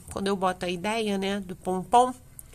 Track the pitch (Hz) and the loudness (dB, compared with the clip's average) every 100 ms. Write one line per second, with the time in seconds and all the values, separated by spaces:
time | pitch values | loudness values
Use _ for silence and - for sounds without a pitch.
0 | - - 196 202 185 185 180 180 196 226 | -10 -4 -2 2 0 0 -4 -4 -2 -2
1 | 214 196 196 202 185 - - 185 180 240 | 0 0 0 -4 -6 -8 -4 -4 4 6
2 | 247 - - - - | 6 0 -16 -20 -20